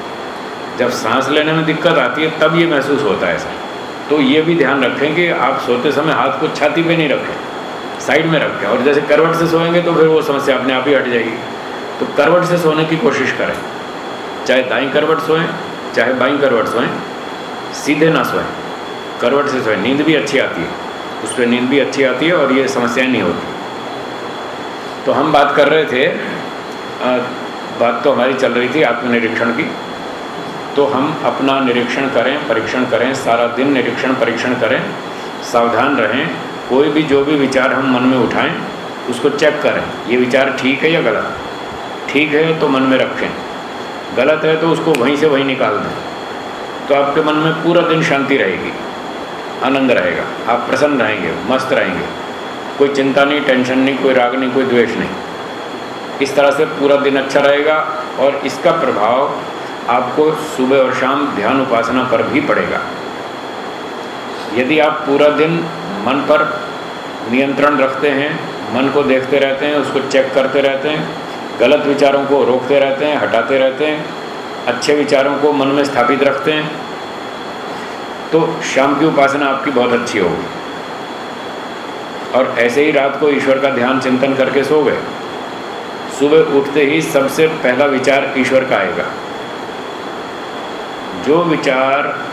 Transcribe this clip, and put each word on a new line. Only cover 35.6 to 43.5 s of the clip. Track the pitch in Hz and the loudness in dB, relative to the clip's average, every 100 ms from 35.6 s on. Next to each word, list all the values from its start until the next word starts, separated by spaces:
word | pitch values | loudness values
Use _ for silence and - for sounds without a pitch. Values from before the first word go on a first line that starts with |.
| 120 113 135 139 | 2 2 2 2
रहें। | 107 123 165 - - - - | 0 0 -2 -6 -8 -10 0
कोई | 127 151 | 2 4
भी | 147 | 2
जो | 151 139 | 2 2
भी | 143 151 | 4 2
विचार | 131 131 131 | 2 2 2
हम | 127 135 127 | 2 0 2
मन | |
में | 131 131 | 4 2
उठाएं | 110 104 139 170 - - - - 127 | 2 0 -2 -2 -8 -10 -10 -8 -6
उसको | 117 147 | -2 0
चेक | 143 151 151 | 2 2 2
करें, | - - - - 101 | 0 0 -4 -6 -2
ये | 123 | 0
विचार | 127 131 135 | 4 2 2
ठीक | 120 127 135 | 0 0 2
है | 156 | 2
या | 165 | 2
गलत। | 123 101 - - - - - - - - - | 2 0 -2 -6 -10 -10 -10 -10 -10 -10 -2
ठीक | 139 151 | 0 2
है | 147 165 160 | 2 2 2
तो | 156 | 0
मन | 135 | 2
में | 131 131 | 2 2
रखें, | 110 - 101 - - | 0 -2 -6 -6 -10